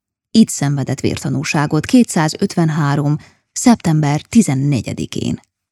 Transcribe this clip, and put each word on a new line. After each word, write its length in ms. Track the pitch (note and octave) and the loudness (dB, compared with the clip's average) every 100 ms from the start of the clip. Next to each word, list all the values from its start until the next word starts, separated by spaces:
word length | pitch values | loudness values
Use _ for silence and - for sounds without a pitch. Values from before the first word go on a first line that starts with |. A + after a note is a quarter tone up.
| _ _ _ | _ _ _
Itt 180 | A3+ A3+ | 4 4
szenvedett 520 | - C#3+ C#3+ B2+ C3 | 2 -2 -2 -4 -2
vértanúságot 840 | - - - C3+ D3+ D#3+ D3 D#3 - | -4 -4 -4 -4 -2 -2 0 -2 2
kétszázötvenhárom 1300 | B3+ A#3 F#3 D#3 - G3 - D#3+ D#3 C#3+ C#3+ C#3+ D3+ - _ _ | 2 4 0 -2 -2 -4 0 0 0 0 0 0 -2 -6 _ _
szeptember 680 | - - A3+ F3 D#3 C#3+ D3 | 0 2 2 2 0 2 -2
tizennegyedikén. 1200 | - A#3 F#3 C3 C#3+ C3 - - D2+ - - - _ _ _ | 0 0 2 0 0 -2 -4 -8 -8 -6 -6 -6 _ _ _